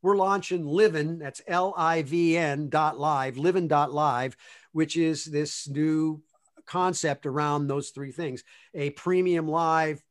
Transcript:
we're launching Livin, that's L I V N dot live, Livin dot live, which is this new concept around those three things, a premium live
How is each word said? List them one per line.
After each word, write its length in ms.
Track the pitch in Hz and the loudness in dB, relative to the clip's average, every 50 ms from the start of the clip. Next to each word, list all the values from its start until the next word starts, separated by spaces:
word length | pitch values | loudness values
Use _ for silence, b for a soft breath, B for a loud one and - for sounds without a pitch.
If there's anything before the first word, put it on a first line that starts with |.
| - | 4
we're 140 | 185 202 196 | 2 2 4
launching 480 | 190 190 196 202 185 - 185 180 160 | 4 2 2 0 -2 -4 -4 -4 -2
Livin, 520 | 143 147 185 214 208 165 156 147 156 165 170 | -2 2 4 4 4 4 2 -2 -2 -4 -6
that's 220 | 151 139 131 - - | -8 -12 -12 -12 -8
L 260 | - 175 175 185 190 190 175 | -2 0 0 0 0 0 0
I 240 | 165 160 165 165 156 | 0 2 2 0 0
V 340 | 131 151 175 170 165 160 | 0 0 2 4 4 4
N 320 | 170 165 151 143 139 151 143 | 4 2 0 0 -2 -4 0
dot 300 | 120 156 156 151 156 120 | 0 2 2 2 0 0
live, 400 | 143 156 151 139 131 131 123 127 | 0 0 0 0 0 -4 -4 -2
Livin 300 | 143 175 180 190 175 160 | 0 2 2 2 0 2
dot 220 | 151 147 147 139 | 2 2 2 2
live, 460 | 135 147 151 147 127 120 127 131 127 B B B B B B B B | 0 0 0 2 2 0 -2 -4 -6 B B B B B B B B
which 260 | 160 160 151 - 165 | -2 -2 0 2 0
is 260 | 165 160 160 147 - | 2 2 0 -2 -6
this 420 | 160 151 147 151 - - - - | -6 -4 -4 -2 -2 -6 -10 -10
new 560 | 147 139 147 151 156 156 156 156 160 156 156 - _ _ _ _ _ _ - _ | -8 -4 -2 0 2 2 2 0 -2 -2 -6 -12 _ _ _ _ _ _ -20 _
concept 580 | - - 180 185 185 180 - - 160 143 - - | -6 -2 0 0 0 0 0 -2 -2 -2 -2 -4
around 440 | 147 131 147 151 147 147 147 147 139 | -4 -2 -2 0 0 0 0 0 0
those 200 | 139 139 139 - | -2 -4 -4 -6
three 240 | - 135 139 139 127 | -10 -12 -12 -12 -8
things, 320 | 151 170 147 127 120 - b b b b b b | -6 -6 -6 -6 -8 -14 b b b b b b
a 160 | - 143 143 | -6 -6 -6
premium 580 | 143 - - 170 185 185 185 180 175 165 160 156 | -6 -4 -2 0 2 2 4 2 2 0 0 0
live 540 | 151 165 170 160 160 160 160 156 151 147 _ _ | 0 0 2 2 2 2 2 0 -2 -6 _ _